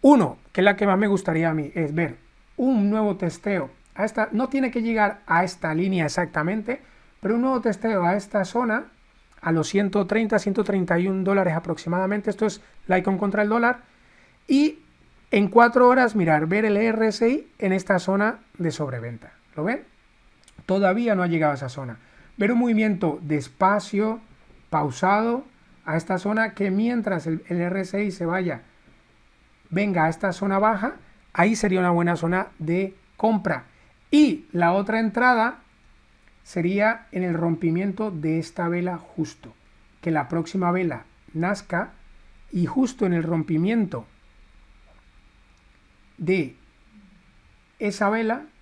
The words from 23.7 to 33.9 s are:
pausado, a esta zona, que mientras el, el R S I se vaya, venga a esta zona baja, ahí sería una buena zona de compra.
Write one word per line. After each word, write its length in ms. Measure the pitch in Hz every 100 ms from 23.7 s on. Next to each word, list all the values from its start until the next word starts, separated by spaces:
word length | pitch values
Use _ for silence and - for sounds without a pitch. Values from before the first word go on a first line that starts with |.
| 208 202 196 214 226 - - _ - -
pausado, 760 | 160 147 120 190 208 226 240 285 _ _ - -
a 120 | 160
esta 200 | - 185
zona, 360 | 202 214 226
que 180 | - 196
mientras 560 | 190 233 240 208 180 156
el, 160 | 160 -
el 100 | 175
R 220 | 175 190
S 200 | 185 202
I 100 | 208
se 140 | 180 170
vaya, 360 | 185 175 127 - _ - _ _ _ _ _ _ _ _
venga 360 | 170 208 175 160
a 40 |
esta 220 | 160 196
zona 280 | 175 202 196
baja, 360 | 214 208 196 - - - _
ahí 240 | - 190 220
sería 240 | 208 185
una 80 | 180
buena 260 | 170 170 170
zona 320 | 165 185 196 -
de 360 | 160 175 190 - _ _
compra. 480 | 220 214 175 139 - _ _